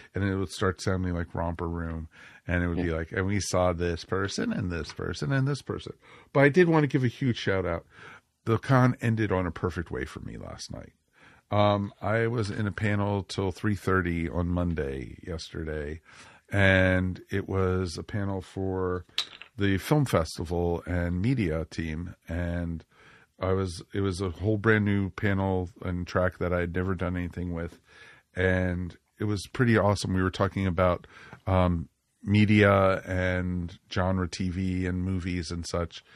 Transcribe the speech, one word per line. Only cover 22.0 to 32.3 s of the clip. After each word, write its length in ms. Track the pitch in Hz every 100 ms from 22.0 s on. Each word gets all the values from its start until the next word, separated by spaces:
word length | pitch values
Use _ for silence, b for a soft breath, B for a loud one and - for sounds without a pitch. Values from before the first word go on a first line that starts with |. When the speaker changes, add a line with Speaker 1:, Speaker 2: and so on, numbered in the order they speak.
| 87 - -
Speaker 1:
and 560 | 85 87 85 85 82 - B B B B -
I 140 | 95
was, 300 | 95 95 87 -
it 80 | 101
was 180 | 98 90
a 120 | 98
whole 260 | 85 101 107
brand 280 | 110 107 104
new 260 | 101 95
panel 580 | - 104 98 95 92 90 -
and 240 | 95 87 90
track 320 | 95 90 -
that 120 | 90
I 100 | 87
had 120 | 87
never 220 | 90 92 87
done 200 | 90 90
anything 380 | 87 87 90
with, 260 | 82 85 - B B B B _ -
and 600 | 92 92 92 87 90 - _ -
it 60 | 107
was 200 | 104 -
pretty 260 | - 120 107
awesome. 360 | 101 98 -
We 100 | 92
were 80 | 92
talking 340 | - 98 101 95
about, 400 | 85 92 87 - B B B -
um, 440 | 92 90 87 73 _ _ _
media 800 | 98